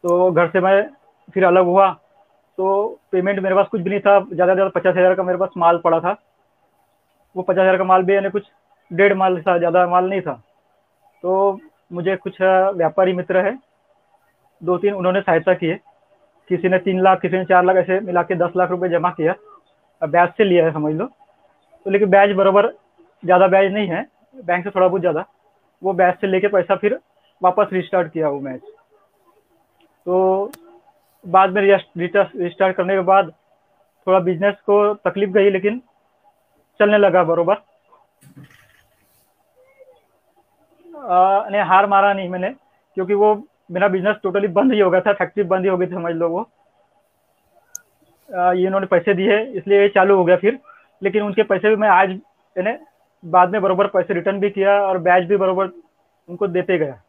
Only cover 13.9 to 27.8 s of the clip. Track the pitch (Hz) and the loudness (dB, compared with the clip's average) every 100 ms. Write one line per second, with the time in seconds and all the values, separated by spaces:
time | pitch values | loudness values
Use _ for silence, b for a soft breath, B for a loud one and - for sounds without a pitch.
13.9 | _ _ _ _ _ _ _ 165 180 202 | _ _ _ _ _ _ _ -4 -2 -2
14.9 | 202 180 185 196 165 165 180 165 165 _ | -2 -2 -2 0 0 0 0 -2 -6 _
15.9 | _ _ _ _ _ _ 180 180 185 185 | _ _ _ _ _ _ -2 0 0 0
16.9 | 185 190 185 180 185 185 185 180 185 180 | 0 2 2 0 -4 0 2 4 2 0
17.9 | 185 202 175 165 180 175 180 175 180 185 | -4 -2 -4 -2 -4 -2 -2 -2 -2 -2
18.9 | 170 175 165 160 185 - - _ _ _ | -2 -2 -2 -4 -4 -12 -20 _ _ _
19.9 | _ 156 170 175 - 208 175 160 156 151 | _ -2 0 0 0 2 2 2 -2 -4
20.9 | 156 240 _ _ _ _ _ _ _ 196 | -4 -8 _ _ _ _ _ _ _ -4
21.9 | 196 202 196 202 190 196 196 226 - _ | 0 4 4 4 2 2 4 0 -4 _
22.9 | _ _ _ 170 180 190 196 196 202 196 | _ _ _ 0 4 4 4 0 -2 -6
23.9 | 170 285 _ _ 262 180 175 185 196 185 | -6 -10 _ _ -16 -6 -6 -4 0 0
24.9 | 185 175 156 196 _ _ _ _ _ 185 | 0 -2 -4 -8 _ _ _ _ _ -6
25.9 | 185 180 180 196 185 202 202 170 190 208 | 0 0 0 -2 -2 0 -2 -2 -2 -2
26.9 | 269 _ _ _ _ 180 185 202 185 | -4 _ _ _ _ 0 0 -2 -2